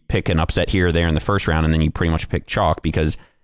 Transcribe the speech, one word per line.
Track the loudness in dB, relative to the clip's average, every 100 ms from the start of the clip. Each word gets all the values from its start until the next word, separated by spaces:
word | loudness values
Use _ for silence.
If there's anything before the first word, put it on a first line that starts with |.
| -2
pick | -4 0
an | 0
upset | 0 0 0
here | 2 2
or |
there | 2 2
in |
the | 0
first | 0 -2 0
round, | 2
and | 2
then | 2
you | 0
pretty | 0 0
much | -2 -2
pick | -6 -4
chalk | -2 0 0
because | -2 0 0 -2 -8 _